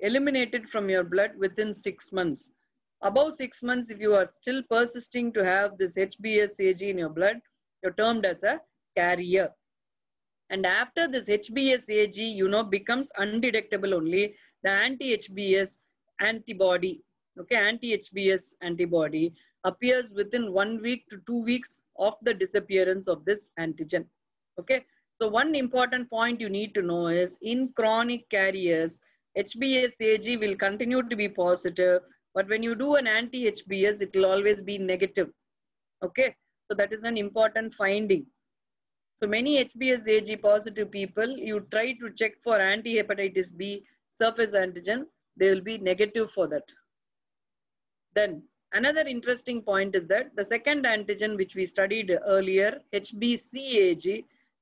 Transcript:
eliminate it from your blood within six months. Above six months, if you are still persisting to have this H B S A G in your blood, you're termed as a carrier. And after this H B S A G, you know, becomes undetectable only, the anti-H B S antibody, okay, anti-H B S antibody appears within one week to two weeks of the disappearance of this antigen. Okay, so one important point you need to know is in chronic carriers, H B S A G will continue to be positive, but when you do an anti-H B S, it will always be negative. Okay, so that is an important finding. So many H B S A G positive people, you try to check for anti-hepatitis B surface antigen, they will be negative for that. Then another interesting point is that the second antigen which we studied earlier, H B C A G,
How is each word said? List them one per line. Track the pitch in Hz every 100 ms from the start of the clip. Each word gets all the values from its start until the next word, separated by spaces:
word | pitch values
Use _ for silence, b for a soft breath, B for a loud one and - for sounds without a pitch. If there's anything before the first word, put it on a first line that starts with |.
eliminate | 202 262 285 269 240
it | 247 214
from | 220 196
your | 185
blood | 175 185 214 196
within | 190 196 214
six | 202 202 - -
months. | 190 170 131 - _ _ _ _ _
Above | 196 233 311
six | 302 247 -
months, | 247 247 233
if | 208
you | 214
are | 202 185
still | _ 247 262 -
persisting | 226 240 240 - 247 233
to | 220
have | 185 190 208 190
this | 185 196
H | 190 -
B | 214 208
S | 208 -
A | 190
G | 180 202
in | 185
your | 160
blood, | 156 196 233 - _ _ _
you're | 185
termed | 180 220 226
as | 196 170
a | 202 320 - _ _ 185
carrier. | 175 175 180 190 165 - _ _ _ _ _ _ _ _ -
And | 190 185
after | 202 247 330 320
this | 254 196
H | 208 208
B | 247 269
S | 247 -
A | 214 208
G, | 190
you | 226 202 190
know, | 208
becomes | 214 196 214 247 277 -
undetectable | 202 226 240 220 214 202 196
only, | 180 160 185 208 B B B
the | 190
anti-H | 196 240 262 269 214 -
B | 190 196 190
S | 190 - _ _ _ -
antibody, | 202 226 226 190 185 180 180 - _ _ _ 185
okay, | 175
anti-H | 233 202 226 240 208 -
B | 196 190
S | 190 - -
antibody | 175 170 170 165 151 156 165 - b b
appears | 185 - 247 254 233
within | 196 202 240 220
one | 185 208 226
week | 233 247 -
to | 202
two | 196 240
weeks | 226 247 - - _ -
of | 202 -
the | 233
disappearance | 196 190 202 202 190 185 190 190
of | 165
this | 190 208 - -
antigen. | 165 156 156 170 165 _ _ _ _ -
Okay, | 175 262 - _ _ -
so | 220
one | 220 302
important | 294 247 254 247 247 240
point | 226 233 233
you | 214
need | 196 214
to | 202
know | 175 170 170
is | 170 180 -
in | 214 247 262 -
chronic | 220 226 240 240 -
carriers, | 202 190 190 175 165 165 - _ _ _ 196
H | 196 226
B | 269 262
S | 247 -
A | 220 220
G | 220 240
will | 214 196
continue | 196 208 240 254 240
to |
be | 220 208
positive, | 202 175 180 180 175 180 180 - b _
but | 185 190
when | 220
you | 233
do | 226 277 294
an | 233
anti-H | 220 233 247 226 208 -
B | 196 202
S, | 208
it | 190 190
will | 190
always | 196 202 202
be | 196 202
negative. | 185 185 190 - 165 - _ _ _ _ _ -
Okay, | 180 - 262 - _ _ -
so | 202
that | 202
is | 214
an | 226 226
important | 202 220 220 220 220
finding. | - 196 202 214 180 - _ _ _ _ _ _ _ _ -
So | 208
many | 220 269 285
H | 247 233
B | 262
S | 247 214
A | 214
G | 208
positive | 214 208 208 214 208 202
people, | 202 190 208 233
you | 269 220 208 -
try | 214 247
to | 240 233 -
check | 220 -
for | 233 214
anti-hepatitis | 190 214 226 220 208 196 196 190 185
B | 170 196 202 - b _
surface | - 226 226 220
antigen, | 202 185 180 180 240 311 _ _ -
they | 190
will | 190
be | 196 220
negative | 185 180 214 226 220
for | - 165
that. | 147 - _ _ _ _ _ _ _ _ _ _ _ _ _ _
Then | 208 208 156 - _ -
another | 202 269 311
interesting | 277 240 233 240 - 240
point | 214 190 196
is | 190 170
that | 208 262 -
the |
second | 196 233 285 294 254
antigen | 214 202 196 214 208
which | 190
we | 190 185
studied | - 196 220 190 175 202
earlier, | 196 190 190 208 269 -
H | 202 202 202
B | 240 233
C | - 254 269 226
A | 185
G, | 160 170 214 - _ _ _